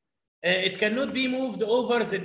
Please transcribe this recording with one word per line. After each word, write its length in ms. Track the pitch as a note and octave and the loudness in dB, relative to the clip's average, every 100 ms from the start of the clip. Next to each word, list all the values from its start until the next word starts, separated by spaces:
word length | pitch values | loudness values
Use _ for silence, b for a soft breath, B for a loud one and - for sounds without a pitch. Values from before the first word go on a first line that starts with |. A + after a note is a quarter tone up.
| _ _ _ _ | _ _ _ _
آه، 200 | E3+ F#3 | 0 2
it 80 | F#3 | 0
cannot 380 | - G#3+ A#3 C#4 | 0 0 0 -2
be 160 | B3+ B3+ | -2 -2
moved 340 | B3+ C4 F#3 | -2 -4 -2
over 400 | G#3 A#3+ A3 A#3+ | 0 2 2 0
the 160 | G#3+ F#3 | 0 -2